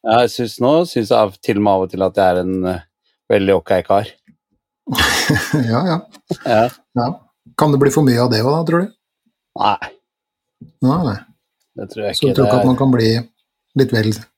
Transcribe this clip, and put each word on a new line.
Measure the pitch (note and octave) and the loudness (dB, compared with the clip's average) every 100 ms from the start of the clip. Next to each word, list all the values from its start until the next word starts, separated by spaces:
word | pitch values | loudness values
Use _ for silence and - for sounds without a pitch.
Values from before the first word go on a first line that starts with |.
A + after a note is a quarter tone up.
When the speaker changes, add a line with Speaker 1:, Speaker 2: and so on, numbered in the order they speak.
Speaker 1:
Ja, | A2+ A2+ | 2 2
jeg | A#2+ | 2
synes | - A#2+ - | -2 -8 -2
nå, | B2 D#3 E3+ | 2 2 0
synes | - G#2+ | -4 0
jeg | A#2+ | 2
av, | G#2+ - | 2 -2
til | - G2+ | -4 0
og | |
med | G#2 | 2
av | F#2+ | 0
og | F#2 | -2
til | F2+ | -2
at | F#2+ | -2
jeg | F2+ F#2 F2+ | 2 2 2
er | |
en, | F#2 F#2 | -2 -2
eh, | F#2 F2 - _ _ _ _ | -4 -6 -10 _ _ _ _
veldig | G#2 G2 F#2+ | 0 2 0
ok | - F#2+ | 0 -4
kar. | - G2+ A2+ - _ _ _ _ _ _ - | 0 -2 -2 -14 _ _ _ _ _ _ -8
Speaker 2:
<laughs> | C4 - - - B2+ - D#3 | -2 -2 -2 -2 -2 -2 -2
Ja, | A#2 A#2 F#3 | 0 0 0
ja. | E3 - - _ - | -4 -6 -20 _ -8
Speaker 1:
Ja. | C#3 A2 A#2+ - _ | 0 2 2 -2 _
Speaker 2:
Ja. | B2 A#2+ F#3+ _ _ _ - | -4 -4 -6 _ _ _ -2
Kan | D3+ | 2
det | C#3+ | 4
bli | C#3 | 2
for | C3+ | 2
mye | C#3+ A#2+ | 2 2
av | B2 | 2
det | A2 | 0
også, | B2 D3+ | 0 -2
da, | E3 | 0
tror | E3+ | -2
du? | G3 _ _ _ _ _ _ - | -2 _ _ _ _ _ _ -4
Speaker 1:
Nei. | G#2 G2+ - - _ _ _ _ _ _ - _ | -2 -2 -8 -18 _ _ _ _ _ _ -20 _
Speaker 2:
Nei, | B2+ C3 | 0 0
nei. | D3+ G2 - _ _ _ _ - | -2 -4 -10 _ _ _ _ -16
Speaker 1:
Det | G2 | -14
tror | A2 | -8
jeg | G#2 - | -6 -2
Speaker 2:
Så | |
du | C#3+ | 0
Speaker 1:
ikke | B2+ | 2
Speaker 2:
tror | |
ikke | A#2 | 2
Speaker 1:
det | B2+ | 2
er. | |
Speaker 2:
at | B2+ | 2
man | B2+ | 2
kan | C3+ | 2
bli | B2 A2+ A2+ A#2+ _ _ _ _ - | 2 2 0 -4 _ _ _ _ -2
litt | B2+ | 0
vel | A2+ G#2+ G#2 - | 2 0 -4 -10